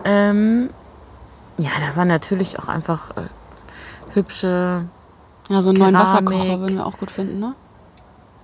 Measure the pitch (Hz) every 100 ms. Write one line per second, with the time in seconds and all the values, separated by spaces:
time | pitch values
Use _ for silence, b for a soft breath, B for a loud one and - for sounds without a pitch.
0 | 196 202 202 208 214 233 254 - - -
1 | - - - - - - 143 147 147 151
2 | 180 160 - 190 190 - - 165 160 160
3 | - - 85 - - - - - - -
4 | - 202 185 - 185 180 180 180 175 -
5 | - - - - - 196 185 190 190 185
6 | 190 202 190 190 185 185 190 190 - -
7 | 190 - 196 190 226 269 - - - -
8 | - - - -